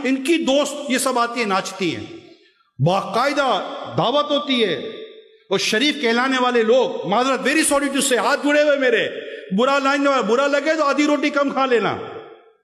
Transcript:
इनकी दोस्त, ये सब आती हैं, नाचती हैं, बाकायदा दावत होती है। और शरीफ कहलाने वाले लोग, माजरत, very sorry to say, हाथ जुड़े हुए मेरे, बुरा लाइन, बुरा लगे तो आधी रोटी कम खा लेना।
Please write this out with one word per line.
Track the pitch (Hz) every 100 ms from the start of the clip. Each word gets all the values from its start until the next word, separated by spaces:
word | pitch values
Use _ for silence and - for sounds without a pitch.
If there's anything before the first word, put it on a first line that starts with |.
इनकी | 262 262 262 330
दोस्त, | 254 269 285 - 262
ये | 247
सब | 269 240
आती | 233 247
हैं, | 220
नाचती | 190 190 - 180
हैं, | 120 - - - - _ _ _ _
बाकायदा | 143 190 185 214 269 285 269 202 - - - 117
दावत | 185 277 294
होती | 285 285 254
है। | 214 143 - - - - - _ _
और | 190
शरीफ | - 214 285 285
कहलाने | 233 233 262 262
वाले | 247 240
लोग, | 220 254 208 - -
माजरत, | 202 262 254
very | 240 311 311
sorry | 285 285 262
to |
say, | - 240
हाथ | 202 277
जुड़े | 277 294
हुए | 302 277
मेरे, | 262 226 147 - - - -
बुरा | 190 254 277
लाइन, | 269 285 277 269
बुरा | 202 233 277
लगे | 285 294 320
तो |
आधी | 285 269 294
रोटी | 294 285
कम | 285 277
खा | 254 262
लेना। | 240 190 104 - - - - _ _